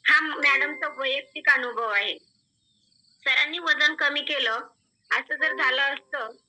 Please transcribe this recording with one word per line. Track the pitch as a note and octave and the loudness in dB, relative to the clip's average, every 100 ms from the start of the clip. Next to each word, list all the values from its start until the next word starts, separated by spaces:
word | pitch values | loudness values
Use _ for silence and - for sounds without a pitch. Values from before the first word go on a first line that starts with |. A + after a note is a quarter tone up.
| - | 4
हा | D4+ | 4
मॅडमचा | D#4 D4 C#4+ C#4 C#4+ E4+ D4+ C4 | 2 0 2 2 0 -4 -6 -4
वैयक्तिक | C4+ C#4 - D4+ D4 | -4 -4 -6 -2 2
अनुभव | C4 B3 A3 A3+ | 2 2 -4 -2
आहे. | G3+ G#3 - _ _ _ _ _ _ _ _ _ _ C#4 | 0 -2 -6 _ _ _ _ _ _ _ _ _ _ 0
सरांनी | C4 D4 E4+ | 2 0 0
वजन | E4 D4+ D4+ D#4 | 0 2 2 2
कमी | C#4+ D4 | 0 0
केलं | C#4+ C#4+ A#3 A#3 - _ _ _ - | -2 -2 -2 -4 -6 _ _ _ -4
असं | - C4 C#4+ | -4 -4 -4
जर | D#4 D#4+ | -2 0
झालं | C4 C4 | 0 0
असतं | C#4 C#4 - C#4+ A3+ C4 | 0 -4 -8 -10 -10 -14